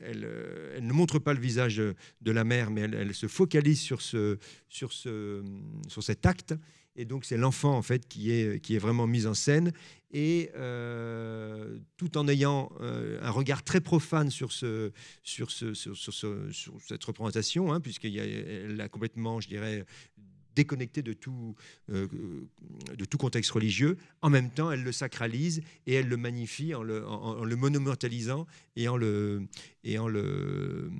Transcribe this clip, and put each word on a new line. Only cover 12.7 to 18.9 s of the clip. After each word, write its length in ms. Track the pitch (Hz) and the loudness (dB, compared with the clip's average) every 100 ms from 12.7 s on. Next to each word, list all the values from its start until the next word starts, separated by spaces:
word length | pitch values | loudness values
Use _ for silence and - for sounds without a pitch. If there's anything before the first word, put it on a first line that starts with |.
| - | -6
euh, 380 | 120 117 110 110 | -6 -4 -4 -4
un 100 | 120 | -2
regard 340 | 120 139 139 | 0 2 0
très 160 | - 190 | 2 2
profane 500 | - 165 - 160 143 | 6 4 4 2 2
sur, 220 | - 127 | 0 -6
ce, 400 | - 120 110 107 - - - | -4 -2 -2 -4 -6 -20 -16
sur, 260 | - - 117 | -12 -6 -6
ce, 240 | - 117 | -4 -6
sur, 220 | 107 101 95 | -6 -8 -10
sur 180 | - | -8
ce, 380 | - 107 101 98 | -6 -4 -4 -6
sur 280 | 101 - 104 - | -8 -12 -14 -10
cette 160 | 107 | -8
représentation, 680 | - 110 110 110 104 170 185 | -6 -4 -2 0 2 2 2
hein, 80 | 151 | 0
puisqu'il 320 | 117 - 110 | -2 -6 -6
y 80 | 101 | -4
a, 40 | |
elle 520 | 104 107 101 101 107 107 | -4 -6 -6 -8 -6 -6
l'a 120 | |
complètement, 520 | 104 | -6